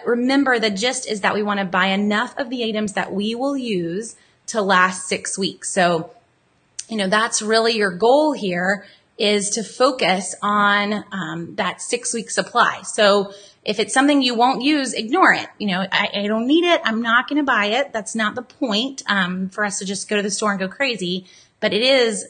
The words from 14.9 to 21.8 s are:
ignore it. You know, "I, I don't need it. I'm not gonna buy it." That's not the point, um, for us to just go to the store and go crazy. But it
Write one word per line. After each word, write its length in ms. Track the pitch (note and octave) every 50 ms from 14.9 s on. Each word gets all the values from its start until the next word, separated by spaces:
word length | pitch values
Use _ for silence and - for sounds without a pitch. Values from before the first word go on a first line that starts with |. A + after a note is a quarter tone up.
| -
ignore 400 | - A3+ G#3+ C#4 F#4 F4 B3+ F3+
it. 140 | - - - -
You 100 | - G#3+
know, 200 | G3+ F3+ F#3 F#3+ -
"I, 180 | - F#3+ G#3 - -
I 140 | G3+ G3+
don't 200 | G#3 G#3+ A3+ A#3
need 180 | B3+ D4+ E4+ E4+
it. 160 | F4 E4+ D4 -
I'm 160 | A3+ A3 A3
not 260 | A#3 A#3 A3+ B3 B3+
gonna 160 | - C#4+ D4 D4
buy 240 | C4+ B3 G#3+ G3+
it." 240 | G#3 A3 C4 C#4 C#4
That's 240 | - A3 G3 - -
not 200 | A3+ A3 G#3 -
the 60 | B3
point, 600 | A#3 - - _ C#4+ A#3 G3 G#3 B3 C4+ C4+ - -
um, 420 | - G3+ G3 F3+ F3+ F3+ F#3 F#3+ F#3
for 160 | - - G#3
us 140 | G3+ G3 -
to 60 | G3+
just 220 | F#3 G3+ G3 -
go 80 | - G#3+
to 60 | G#3
the 100 | G3+ G#3
store 200 | G3 - A3 G#3
and 80 | G3 F3+
go 80 | F#3+
crazy. 580 | F#3 - - C#4 C4 A#3 G3 F#3 F3 F3+ F#3 F#3 - - - _ _ _ _
But 120 | G#3+ G#3+ F3
it 80 | G#3